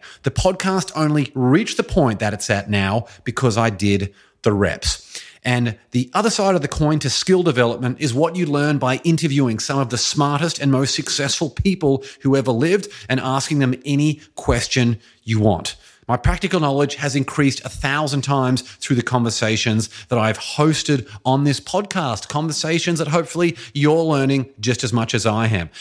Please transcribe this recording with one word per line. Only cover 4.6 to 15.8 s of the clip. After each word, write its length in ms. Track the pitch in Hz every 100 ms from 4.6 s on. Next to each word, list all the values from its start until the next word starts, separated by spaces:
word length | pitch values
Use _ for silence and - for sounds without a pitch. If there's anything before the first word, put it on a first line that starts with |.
| 95 - - - - - - -
And 340 | 123 123 120 104 _
the 180 | 123 127
other 160 | 185 214
side 260 | - 196 185
of 60 |
the 60 | 135
coin 320 | - 151 151
to 100 | 135
skill 320 | - - 185
development 600 | 170 127 117 120 123 127
is 120 | 147
what 220 | 120 165 180
you 100 | 160
learn 340 | 143 147 143
by 180 | 131 135 170
interviewing 540 | 160 165 139 131 110
some 200 | - 139
of 120 | 123
the 60 | 120
smartest 600 | - 147 143 143 165 -
and 120 | 139
most 220 | 131 135
successful 560 | - 131 - 139 - 151
people 540 | - 196 180 143 135 - -
who 140 | 135 135
ever 160 | 131
lived 400 | 113 160 196 - - -
and 120 | 131
asking 400 | 131 135 - 147
them 160 | 131 127 143
any 340 | 143 151 147 - -
question 640 | - 120 - 135 120 113 _ _
you 160 | - 110
want. 380 | 107 85 - -